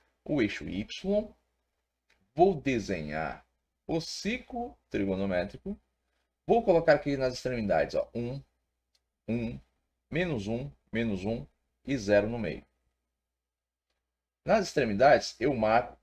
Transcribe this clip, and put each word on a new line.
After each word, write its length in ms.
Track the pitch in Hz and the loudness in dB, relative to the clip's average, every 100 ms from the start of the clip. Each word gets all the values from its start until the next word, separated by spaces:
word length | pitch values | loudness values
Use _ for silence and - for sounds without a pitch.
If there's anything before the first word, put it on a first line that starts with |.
| _ _ | _ _
o 180 | - 202 | -4 0
eixo 260 | 104 - - | 0 -2 -8
Y. 600 | 87 - - 190 208 - - _ _ _ _ _ _ _ _ _ | -8 -8 -8 -2 -2 -2 -10 _ _ _ _ _ _ _ _ _
Vou 220 | - 185 165 | 2 2 4
desenhar 880 | 139 123 95 90 76 78 78 - _ _ _ _ - | 0 -2 -2 -4 -4 -6 -6 -8 _ _ _ _ -6
o 140 | 160 | -6
ciclo 800 | - - 196 247 - 240 240 - _ | -6 -8 -6 -8 -8 -10 -10 -12 _
trigonométrico. 880 | 107 98 95 98 90 87 - - 208 _ _ _ _ _ _ - | -4 -2 -2 -2 -2 -2 -6 -12 -12 _ _ _ _ _ _ 0
Vou 160 | 226 | 2
colocar 300 | 226 170 160 | 4 4 4
aqui 240 | 143 143 135 | 4 2 -2
nas 160 | 131 | -2
extremidades, 600 | 123 127 123 104 80 78 - | -2 -4 -4 0 2 2 -2
ó, 140 | - 117 | -4 -6
um, 260 | 120 139 - _ _ _ _ _ _ _ - | -6 -8 -14 _ _ _ _ _ _ _ -6
um, 320 | 117 113 131 - _ _ _ _ | -4 -4 -8 -14 _ _ _ _
menos 380 | 147 180 131 98 | -4 -2 -2 -4
um, 240 | 117 143 - _ | -6 -6 -12 _
menos 340 | 110 117 98 98 | -4 -2 -2 -2
um 200 | 117 143 _ _ _ - | -6 -8 _ _ _ -6
e 120 | 135 | -4
zero 320 | 101 104 107 | 4 4 4
no 100 | 120 | -2
meio. 260 | 95 69 - _ _ _ _ _ _ _ _ _ _ _ _ _ _ _ _ _ - | -4 -6 -12 _ _ _ _ _ _ _ _ _ _ _ _ _ _ _ _ _ 2
Nas 220 | 214 185 | 2 2
extremidades, 680 | - 120 101 135 127 - - | 0 0 4 6 6 4 -2
eu 140 | 131 | 0
marco 440 | 127 110 113 123 - | 2 4 4 2 -6